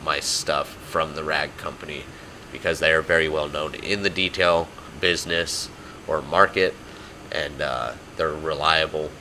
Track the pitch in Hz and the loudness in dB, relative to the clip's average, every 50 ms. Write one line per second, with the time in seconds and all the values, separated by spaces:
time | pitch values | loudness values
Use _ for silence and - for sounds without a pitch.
0 | 71 80 76 71 - - - - - - 76 71 71 - - - - - - 82 | -2 -2 -2 0 0 0 -2 -2 0 0 0 0 0 -2 -8 -14 -12 -2 0 0
1 | 80 80 73 78 78 78 78 73 73 69 - - - 80 71 - - 76 76 69 | 0 0 -2 -6 -2 0 0 0 0 -2 -6 -8 -8 -8 -8 -8 -10 -10 -10 -10
2 | 65 - - - - - - - - - - 69 - 85 82 78 80 80 80 80 | -10 -12 -16 -16 -16 -16 -16 -16 -16 -12 -10 -4 0 0 0 4 4 6 6 4
3 | 78 - 85 82 80 78 76 76 73 73 73 76 78 76 - - - - 101 104 | 4 6 4 4 4 4 2 0 0 0 -2 -4 -4 -4 -6 -6 -2 -2 -2 0
4 | 101 98 82 95 95 87 - 95 90 87 85 85 82 - - - - - - - | 0 -2 0 2 0 0 2 4 4 6 6 4 2 -2 -8 -16 -16 -14 -8 0
5 | - 90 85 78 - 85 85 85 85 - - - - - - - - - - - | 2 2 2 2 0 0 0 0 0 0 -2 -4 -6 -8 -12 -16 -16 -16 -16 -12
6 | - - 80 78 71 73 78 92 98 95 - 98 92 90 - - - - - - | -4 -2 -2 -2 0 2 6 6 6 6 6 4 2 2 2 -2 -14 -16 -16 -16
7 | - - - - - - - - 73 71 71 67 76 71 62 62 60 58 - - | -16 -16 -16 -16 -12 -6 -4 -4 -4 -4 -2 -2 -2 -2 0 -2 -2 -4 -6 -10
8 | - - - - 80 78 76 76 76 80 78 71 76 80 80 80 80 76 78 78 | -14 -12 -4 0 0 0 0 -2 -2 -2 -2 2 4 6 6 6 4 2 0 -4
9 | 78 76 - - | -4 -4 -8 -12